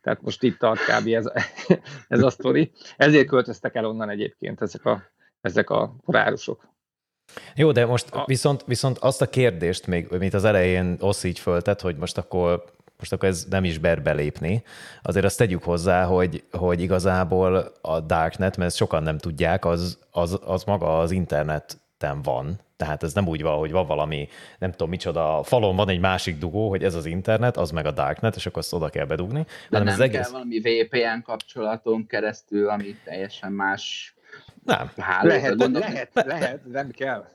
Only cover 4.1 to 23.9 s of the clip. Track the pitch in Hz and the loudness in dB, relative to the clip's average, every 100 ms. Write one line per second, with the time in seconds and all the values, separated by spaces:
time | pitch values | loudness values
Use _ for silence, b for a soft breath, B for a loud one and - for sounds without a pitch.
4.1 | 104 107 - - - 107 - - 107 - | -4 -6 -6 -10 -6 -6 -4 -2 -2 -4
5.1 | _ _ _ 98 92 101 113 113 120 - | _ _ _ -4 0 0 0 0 -6 -2
6.1 | 117 107 107 - 110 _ _ _ _ _ | 0 2 -2 -6 -12 _ _ _ _ _
7.1 | _ _ B B - 156 120 120 120 - | _ _ B B 2 4 6 4 2 0
8.1 | - 135 131 151 120 - 120 135 123 - | -8 -2 2 2 0 -2 -2 0 2 0
9.1 | 131 - - 127 87 85 90 - 90 80 | 2 0 4 2 4 -2 -2 -2 -2 -2
10.1 | 90 95 101 104 101 95 90 90 90 98 | -2 0 2 4 6 4 4 0 0 0
11.1 | 101 92 82 - 87 87 101 92 78 87 | 0 -2 -4 0 0 2 -2 -2 -4 -6
12.1 | - 90 90 87 87 - _ _ _ - | -6 -4 0 2 0 -4 _ _ _ -8
13.1 | 95 98 90 80 95 92 78 85 82 73 | -2 0 -2 -2 0 0 0 0 2 0
14.1 | 73 73 - 80 95 - B B B - | 0 -2 -4 -4 -4 -4 B B B -2
15.1 | 95 98 - 117 90 - 85 85 90 90 | 0 0 2 2 2 -2 0 4 4 4
16.1 | 92 90 80 _ - 90 87 87 92 92 | 4 2 -2 _ -2 0 0 2 0 2
17.1 | 92 92 92 92 92 - - - 80 78 | 0 2 2 2 2 0 -8 -4 -2 0
18.1 | 82 80 - 92 92 90 - 107 80 78 | 0 0 0 -2 0 -2 0 0 0 0
19.1 | 78 87 73 82 90 85 85 87 87 _ | -4 -6 0 0 2 0 0 -2 -8 _
20.1 | - 85 95 - 92 - 101 82 80 82 | -2 -2 -2 -4 -4 -2 -2 2 2 2
21.1 | 92 82 73 78 76 - - _ _ 76 | 0 0 -2 -2 -4 -6 -20 _ _ -6
22.1 | 71 69 64 71 98 _ _ 82 76 80 | -4 -4 -4 -4 -10 _ _ -6 -4 -4
23.1 | 87 95 78 78 76 78 85 73 | -2 0 0 0 0 0 0 0